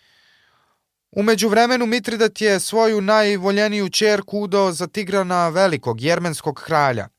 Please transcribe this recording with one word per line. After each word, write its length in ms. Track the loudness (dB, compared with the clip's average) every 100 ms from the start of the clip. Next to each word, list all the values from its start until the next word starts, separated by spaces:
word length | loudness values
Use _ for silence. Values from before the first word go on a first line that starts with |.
| _ _ _ _ _ _ _ _ _ _ _
U 120 | -2
međuvremenu 640 | 0 2 2 2 2 0 0
Mitridat 540 | -2 -4 -2 -2 0
je 200 | 0 0
svoju 400 | 0 0 2 2
najvoljeniju 880 | 2 2 2 0 0 0 0 0 -2
ćerku 500 | 0 2 0 -2 -6
udao 340 | 0 0 0
za 140 | -2 -6
Tigrana 640 | -6 -4 -2 0 0 0
Velikog, 520 | 2 2 0 -4 -2
jermenskog 540 | 0 0 -2 -6 -6
kralja. 540 | -8 -2 2 2 0 -6